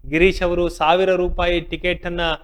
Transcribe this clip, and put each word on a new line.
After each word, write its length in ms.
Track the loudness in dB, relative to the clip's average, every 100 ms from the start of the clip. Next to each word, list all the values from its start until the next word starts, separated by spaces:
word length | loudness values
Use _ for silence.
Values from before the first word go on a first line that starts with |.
| -4
ಗಿರೀಶ್ 320 | 2 2 2
ಅವರು 280 | -2 0 -2
ಸಾವಿರ 440 | 0 2 4 4
ರೂಪಾಯಿ 480 | 2 0 0 0 -2
ಟಿಕೆಟ್ 440 | -4 -6 -4 -4 -6
ಅನ್ನ 160 | -4 -4 -4